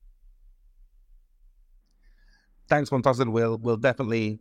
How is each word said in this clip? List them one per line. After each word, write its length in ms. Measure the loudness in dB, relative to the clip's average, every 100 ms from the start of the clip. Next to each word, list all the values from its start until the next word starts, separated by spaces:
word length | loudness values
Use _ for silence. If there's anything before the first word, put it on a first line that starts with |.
| -20 -20 -20 -20 -20 -20 _ _ -20 _ _ -20 _ _ -20 _ _ _ _ _ _ _ _ _ _ _ -2
Thanks, 200 | 0 0
Montaza. 400 | 0 2 2 0
We'll, 280 | 0 0 -2
we'll 200 | -2 0
definitely 640 | 0 0 -2 -2 -2 -6